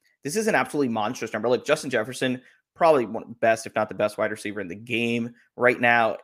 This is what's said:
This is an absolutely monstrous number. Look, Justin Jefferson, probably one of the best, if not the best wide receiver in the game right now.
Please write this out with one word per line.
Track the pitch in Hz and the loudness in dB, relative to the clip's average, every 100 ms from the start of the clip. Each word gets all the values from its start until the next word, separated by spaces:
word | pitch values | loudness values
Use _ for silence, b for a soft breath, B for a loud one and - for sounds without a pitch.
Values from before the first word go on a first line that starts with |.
| _ _ | _ _
This | 139 202 | -6 -2
is | 220 | 0
an | |
absolutely | 143 131 151 127 | 0 0 -2 -2
monstrous | 113 107 127 113 | -2 -4 -4 -8
number. | 110 117 | -4 0
Look, | 117 | 0
Justin | - 151 139 | 0 -2 0
Jefferson, | 117 123 123 131 127 b b _ | -2 -4 -4 -4 -4 b b _
probably | - 165 143 107 | 2 4 6 2
one | 110 | -6
of | - | -10
the | 117 | 0
best, | 113 113 | 2 2
if | - | 0
not | 110 107 | -4 -2
the | |
best | 95 104 - | 0 -2 0
wide | 107 | -4
receiver | 107 104 104 | -4 -8 -6
in | 90 | -8
the | |
game | 104 117 113 117 117 120 b b - | -10 -6 -2 0 -2 -4 b b 2
right | 123 123 | 2 4
now. | 120 120 110 - | 4 4 2 -2